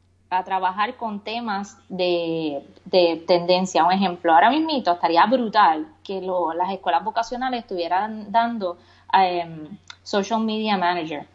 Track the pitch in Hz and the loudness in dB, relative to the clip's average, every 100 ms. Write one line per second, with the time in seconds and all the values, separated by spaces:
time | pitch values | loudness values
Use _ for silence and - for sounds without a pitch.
0 | _ _ - 185 190 185 185 190 220 247 | _ _ -6 -4 -2 -2 -2 -2 -4 -4
1 | 226 202 220 233 233 196 202 - - 185 | -8 -8 -8 -8 -6 -6 -8 -14 -10 -2
2 | 180 175 165 165 156 139 - - - 185 | 0 0 -2 -4 -4 -6 -12 -20 0 2
3 | 170 165 - 180 170 180 185 165 175 190 | 4 2 0 2 2 0 2 2 2 2
4 | 190 175 170 165 220 302 320 277 175 175 | 0 0 4 6 6 4 0 -2 0 0
5 | 170 165 208 254 220 214 180 156 156 _ | 2 4 4 2 2 4 4 2 -4 _
6 | - 190 185 180 160 165 185 185 185 170 | -10 -8 -4 -2 -2 -2 -4 -4 0 -2
7 | 202 226 233 247 262 240 - 180 170 185 | 0 -4 -4 -4 -4 -6 -6 -6 -2 -2
8 | 214 220 208 226 233 233 180 175 _ _ | -2 -8 -2 0 0 -2 -6 -8 _ _
9 | - 190 185 175 165 160 156 202 - - | 0 2 4 0 -4 -10 -14 -18 -20 -20
10 | - 208 196 226 220 214 220 190 175 175 | -4 -2 0 -2 -2 -2 -2 0 0 -2
11 | 160 147 143 | -4 -8 -12